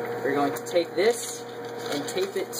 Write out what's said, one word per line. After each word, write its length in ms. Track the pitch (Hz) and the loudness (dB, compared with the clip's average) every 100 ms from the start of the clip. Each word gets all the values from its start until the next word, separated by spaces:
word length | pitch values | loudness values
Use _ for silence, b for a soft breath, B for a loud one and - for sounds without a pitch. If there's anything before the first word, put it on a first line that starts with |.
| - - | -4 -2
we're 100 | 139 | 0
going 200 | 143 139 | 2 2
to 100 | - | 0
take 320 | - 170 170 160 | 2 2 2 4
this 480 | 220 240 - - - - - - 156 | 4 4 -2 -8 -10 -10 -8 -6 -4
and 160 | 143 143 | -2 -2
tape 260 | 185 196 | 0 0
it 160 | 196 - | -2 -4